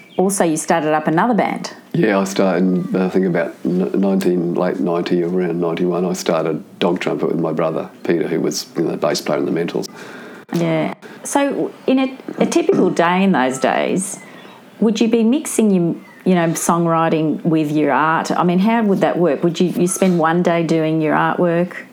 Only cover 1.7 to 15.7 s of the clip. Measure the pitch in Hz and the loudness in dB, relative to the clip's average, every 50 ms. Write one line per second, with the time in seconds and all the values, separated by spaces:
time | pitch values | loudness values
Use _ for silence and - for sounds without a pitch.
1.7 | - - - - - 165 170 110 101 98 98 95 - - 98 95 87 87 92 92 | -14 -16 -12 -4 -2 0 2 2 2 2 0 0 0 0 2 2 2 2 2 2
2.7 | 92 90 87 - - 95 95 92 - 95 92 92 82 85 82 - - - - - | 2 0 0 -2 0 0 0 0 0 0 0 2 0 0 -2 -4 -6 -6 -4 -2
3.7 | 90 90 95 - - 95 - 98 - 95 - 90 90 90 85 87 87 - 90 90 | 0 0 0 0 0 0 0 2 2 2 2 2 0 0 0 -2 -2 0 -2 -2
4.7 | - - - 87 85 87 87 - 90 87 85 85 90 92 90 87 82 87 87 82 | -2 -2 -2 -2 -2 -2 -2 0 0 0 0 0 0 -2 -2 -2 -2 -2 -2 -2
5.7 | 82 85 90 90 87 87 92 90 90 - - - 87 80 80 82 78 - - - | -2 -2 0 0 0 0 -2 -2 -2 -2 -2 -2 0 0 0 -2 -4 -4 -8 -10
6.7 | - - - 90 87 - - - 73 71 90 - - 82 82 80 78 82 85 80 | -6 -2 -2 0 0 -2 -2 -4 -4 -2 -2 -2 -2 -2 -2 -2 -2 -2 -2 -2
7.7 | 80 78 - - - - - - 90 82 85 - 85 78 76 76 76 - - - | -2 -4 -6 -10 -12 -6 -2 -2 0 0 0 -2 -2 -2 -2 -2 -4 -6 -8 -8
8.7 | - 85 82 - 185 - - 76 - - - - 147 143 - 73 - - 87 - | -4 -4 -2 -2 -2 -2 -2 -2 -2 -2 -4 -4 -2 -2 -2 -2 -2 -2 -4 -4
9.7 | - - - - - - - - - - - - - - - - - 170 170 165 | -4 -6 -8 -8 -12 -18 -18 -18 -18 -18 -18 -20 -20 -20 -12 -6 -4 -2 -2 -2
10.7 | 160 156 156 190 190 - - - - - - - - 285 285 277 226 - - - | -2 -2 -2 -4 -6 -10 -16 -20 -20 -16 -6 -2 -2 0 0 0 -2 -2 -4 -6
11.7 | - - - - 262 262 269 262 262 - - - - - - - - 339 330 - | -8 -6 -2 0 2 2 0 -2 -4 -8 -14 -8 -4 -2 -2 0 0 0 0 0
12.7 | - - 214 180 151 - 170 170 180 185 196 190 175 131 127 131 127 - - 120 | 2 2 2 2 2 2 2 2 2 2 2 2 2 2 2 0 0 0 0 0
13.7 | - - 76 - 123 175 190 - - - - - - - - - - - - - | 0 0 0 0 -2 -2 -4 -4 -8 -14 -16 -20 -20 -20 -20 -20 -20 -20 -20 -20
14.7 | - - 202 233 214 - 240 226 233 233 220 226 254 320 320 - - - 226 208 | -4 0 0 0 2 2 2 2 2 2 2 2 2 0 -2 -2 0 2 2 4